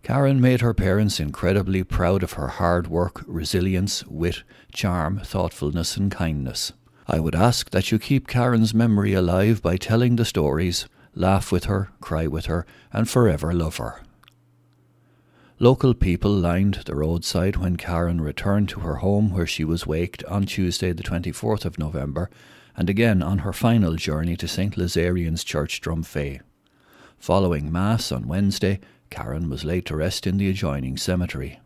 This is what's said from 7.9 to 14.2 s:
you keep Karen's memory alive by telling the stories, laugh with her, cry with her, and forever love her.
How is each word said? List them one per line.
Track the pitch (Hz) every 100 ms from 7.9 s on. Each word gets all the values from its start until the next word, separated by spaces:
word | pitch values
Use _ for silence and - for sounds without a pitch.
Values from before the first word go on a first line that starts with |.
you | 110
keep | - 135 -
Karen's | 127 123 117 110
memory | 110 117 104 101
alive | 95 90 92 104 110
by | 85 90
telling | - 113 123 117
the |
stories, | 113 - 73 71 90 85 - _ -
laugh | - 90 98 -
with | 90
her, | - 98 95 -
cry | - 80 80
with | 78 -
her, | 82 - - _
and | 107 113
forever | 127 117 76 76
love | 87 80 -
her. | 55 - - _